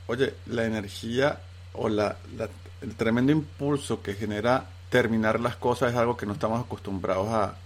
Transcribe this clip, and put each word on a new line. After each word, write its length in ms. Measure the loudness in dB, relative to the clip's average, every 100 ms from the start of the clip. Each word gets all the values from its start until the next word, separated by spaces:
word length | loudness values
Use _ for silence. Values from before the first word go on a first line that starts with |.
| -4
"Oye, 260 | 0 0 -2 -4
la 180 | -2 0
energía 760 | -2 -4 -8 -4 2 2 0 -8 -18 -12
o 160 | -4 0
la, 280 | 2 2 -2 -10 -8
la, 120 | -8 -10 -18 -12
el 140 | -8 -2
tremendo 360 | 2 4 6
impulso 720 | 4 2 -2 0 0 0 -4
que 140 | -4 -4
genera 500 | -2 0 2 2 0 -14 2
terminar 500 | 4 4 4 4 2
las 160 | 0 0
cosas 360 | 0 2 2
es 40 | 4
algo 200 | 2 0
que 80 | -4
no 80 |
estamos 300 | -2 0 0 -2
acostumbrados 600 | -8 -6 -4 0 0 2
a, 260 | 2 0 -2